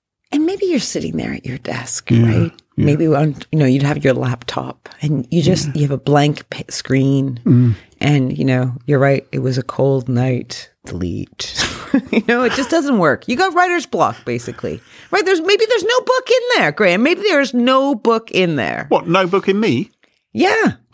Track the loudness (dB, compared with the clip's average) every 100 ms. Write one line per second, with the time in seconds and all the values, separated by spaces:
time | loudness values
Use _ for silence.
0 | _ _ _ -2 0 0 0 -2 -2 -6
1 | -6 -6 -6 -8 -10 -10 -8 -8 -8 -10
2 | 0 2 4 2 0 -4 _ 0 2 2
3 | 2 2 0 -2 -4 2 2 4 2 0
4 | 0 0 -2 -4 -6 -8 -8 -14 -20 -6
5 | -2 -2 0 0 2 0 -2 -2 -2 -2
6 | 2 2 2 0 -8 -14 -10 -12 -2 0
7 | 2 2 -2 -4 4 4 4 0 -8 _
8 | 2 2 2 0 0 2 0 -4 0 2
9 | 4 2 -2 -4 -2 -2 -4 -2 0 0
10 | 0 0 0 -2 -6 -14 -16 _ -12 -8
11 | -6 -6 -10 -12 -10 -6 -6 -8 -4 -2
12 | 0 -2 0 0 0 -2 0 0 2 2
13 | 2 0 -2 -2 0 2 0 0 -4 0
14 | 0 -2 -6 -6 -8 -10 -10 -10 -14 -20
15 | -4 -2 2 0 2 0 2 0 0 -2
16 | 0 -2 2 0 2 0 0 2 2 2
17 | 0 0 0 0 0 0 2 2 2 0
18 | 0 -2 -2 -2 0 0 -4 -6 -2 -2
19 | 0 0 2 0 0 0 0 0 -4 _
20 | _ _ _ -2 0 2 0 -2 _